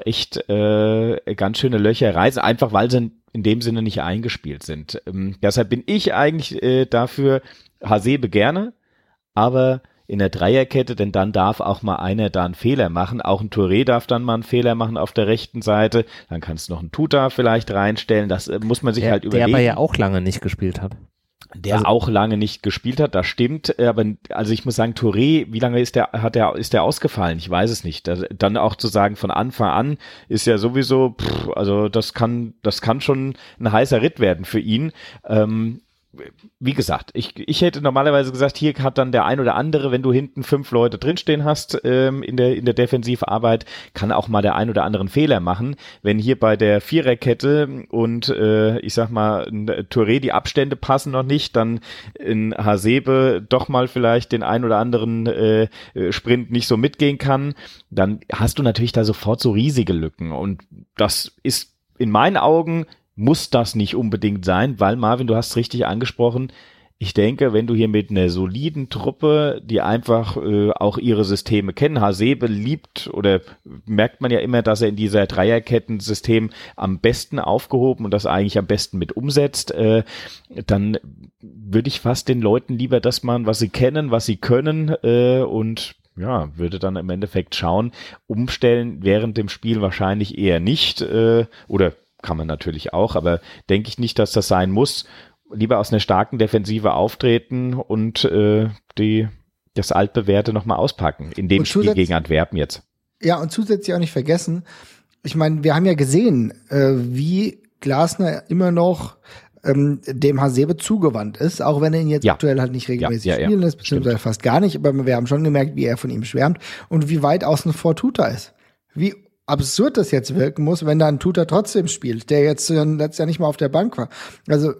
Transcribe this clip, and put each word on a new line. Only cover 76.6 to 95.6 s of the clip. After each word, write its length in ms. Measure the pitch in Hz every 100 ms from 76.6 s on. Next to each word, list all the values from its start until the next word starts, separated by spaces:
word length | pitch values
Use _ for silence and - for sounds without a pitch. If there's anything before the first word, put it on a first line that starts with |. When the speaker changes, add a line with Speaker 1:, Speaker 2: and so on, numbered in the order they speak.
| - -
Speaker 1:
am 260 | 95 92
besten 360 | 113 - - 147
aufgehoben 680 | - 113 - 131 131 123 104
und 60 |
das 140 | 101 -
eigentlich 320 | 90 101 107
am 80 | 92
besten 320 | 104 - 92
mit 140 | 82
umsetzt, 580 | 110 139 143 143 - -
äh, 320 | - 110 113 - - - - _ - 107
dann 320 | 101 104 107 69 - 67 _
würde 500 | 110 78 104 110 135
ich 120 | -
fast 280 | 120 123 -
den 120 | 123
Leuten 380 | 104 120 - 120
lieber 200 | 123 123
das 220 | 123 -
machen, 240 | 123 120 110
was 140 | 110
sie 100 | 110
kennen, 400 | - 127 156 143
was 160 | 113 -
sie 120 | 101
können, 520 | - 123 151 156 156 156
äh, 400 | 117 120 123 127
und 500 | 127 110 110 113 - - _ 90
ja, 340 | 107 117 76 78
würde 220 | 85 92
dann 160 | 95 95
im 160 | 90
Endeffekt 420 | 90 101 95 -
schauen, 380 | - 85 95 120 - - - -
umstellen 720 | 110 127 - 120 120 120 71
während 360 | 95 104 113 110
dem 120 | 104
Spiel 320 | - 113 113
wahrscheinlich 540 | 95 - 95 104 101 -
eher 240 | 98 85
nicht, 420 | 95 156 - -
äh, 440 | - 113 113 117 113 - -
oder 260 | 98 87 - _ _
kann 160 | - 80
man 100 | 80
natürlich 460 | 76 90 78 -
auch, 240 | 85 110 90
aber 240 | 85 85 - - -
denke 200 | 101 110
ich 100 | -
nicht, 180 | 120 -
dass 140 | 104
das 160 | 110 -
sein 240 | 92 92
muss. 320 | 101 147 - - - - _ -
Lieber 240 | 104